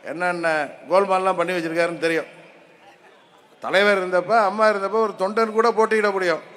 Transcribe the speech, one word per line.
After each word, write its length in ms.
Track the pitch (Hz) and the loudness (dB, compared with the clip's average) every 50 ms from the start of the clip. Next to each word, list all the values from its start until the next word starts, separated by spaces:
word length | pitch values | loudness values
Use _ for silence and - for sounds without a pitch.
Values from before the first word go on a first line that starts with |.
| - 95 | -12 -10
என்னென்ன 360 | 143 165 180 180 175 175 170 165 156 156 147 135 - - - 131 | -6 -4 -2 -2 -2 0 0 0 0 0 -2 -6 -10 -12 -4 0
கோல்மால்லாம் 500 | 170 190 202 190 190 185 190 190 185 175 | 2 2 2 2 0 0 0 0 0 0
பண்ணி 160 | 170 175 185 | -2 -2 -2
வச்சிருக்காருன்னு 500 | 175 165 165 165 170 170 170 170 151 156 | -4 -4 -4 -2 -2 -2 -2 -2 -2 -2
தெரியும். 240 | 165 165 156 131 - - - - - - - - _ _ _ - - - _ - - - _ _ _ _ _ _ _ _ - - | -2 -2 -2 -4 -6 -12 -20 -20 -20 -20 -20 -20 _ _ _ -20 -20 -20 _ -20 -20 -20 _ _ _ _ _ _ _ _ -12 -6
தலைவர் 340 | - 160 190 208 208 202 196 | 0 2 2 4 4 2 0
இருந்தப்ப, 320 | 185 180 180 180 175 185 220 233 208 190 | 0 0 -2 -2 0 2 2 2 2 2
அம்மா 160 | 202 220 220 214 | 2 2 2 2
இருந்தப்ப 280 | 208 202 196 190 202 226 226 | 2 0 -2 -2 0 0 0
ஒரு 80 | 208 180 156 | -2 -2 -4
தொண்டன் 340 | 185 196 208 226 226 220 214 | -4 -2 0 -2 -2 0 0
கூட 120 | 220 226 233 220 | 0 2 2 2
போட்டியிட 340 | 214 220 208 220 214 208 208 190 | 2 2 2 2 2 0 0 0
முடியும், 240 | 190 185 175 160 151 - - - | 0 0 0 -2 -2 -6 -12 -14